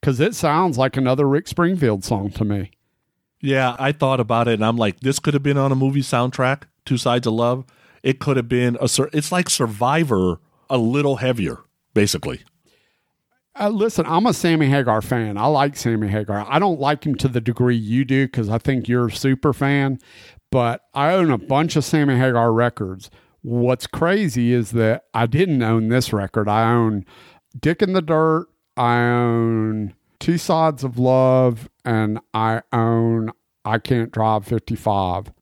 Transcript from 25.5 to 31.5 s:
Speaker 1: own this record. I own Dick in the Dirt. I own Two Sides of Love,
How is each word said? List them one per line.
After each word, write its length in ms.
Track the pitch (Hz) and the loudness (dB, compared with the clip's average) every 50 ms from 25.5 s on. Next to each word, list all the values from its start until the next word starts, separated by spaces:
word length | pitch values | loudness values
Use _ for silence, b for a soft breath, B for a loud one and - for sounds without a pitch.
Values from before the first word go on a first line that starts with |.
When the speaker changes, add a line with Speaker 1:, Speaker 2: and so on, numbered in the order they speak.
| 156 131 120 | 2 0 2
Speaker 1:
own 240 | 110 113 113 110 110 | 2 2 2 2 2
this 240 | 117 127 120 - | 2 0 0 0
record. 380 | - 104 98 95 - 110 104 104 | -2 -2 -2 -2 -2 -2 0 0
I 200 | 104 110 113 113 117 | 2 2 2 2 2
own 320 | 120 117 113 107 101 92 B B B B B B B B _ _ 120 | 2 2 2 0 -2 -6 B B B B B B B B _ _ -4
Dick 240 | - 151 170 - | -2 -2 0 0
in 120 | 214 185 185 | 0 0 0
the 80 | 190 | -2
Dirt. 460 | 165 151 165 156 160 160 156 160 175 _ _ _ _ _ _ | 0 0 0 2 2 2 2 0 -2 _ _ _ _ _ _
I 220 | - 123 120 120 120 | -2 0 2 2 2
own 960 | 120 120 120 120 120 120 117 117 117 117 113 110 110 110 110 107 107 101 - _ _ _ _ _ | 2 2 2 2 2 2 2 2 0 0 0 0 -2 -2 -2 -4 -6 -8 -10 _ _ _ _ _
Two 180 | - - 170 170 | -2 -2 -2 -2
Sides 460 | - - 180 160 160 160 151 123 131 | 0 0 0 2 2 0 0 -2 -6
of 160 | 135 120 120 | -8 -2 0
Love, 680 | 123 127 131 131 131 131 131 131 127 127 | 2 4 4 4 4 4 4 4 4 2